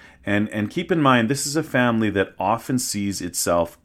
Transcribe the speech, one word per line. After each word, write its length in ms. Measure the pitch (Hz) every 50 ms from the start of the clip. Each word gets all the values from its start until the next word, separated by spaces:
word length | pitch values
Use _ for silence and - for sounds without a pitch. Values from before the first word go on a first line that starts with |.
| - - - - -
and, 220 | 104 101 104 104 110
and 200 | - 107 104 101
keep 220 | - 175 185 -
in 100 | 185 165
mind, 280 | 147 135 127 123 113 113
this 180 | 143 135 -
is 80 | 143 139
a 80 | 160 151
family 480 | 151 - 131 123 123 113 113 110 104
that 240 | 95 98 95 - - -
often 360 | 95 98 113 117 - - 131
sees 460 | 123 - - - 104 101 101 95 - 90
itself 560 | 87 - - - 95 85 85 85 82 - -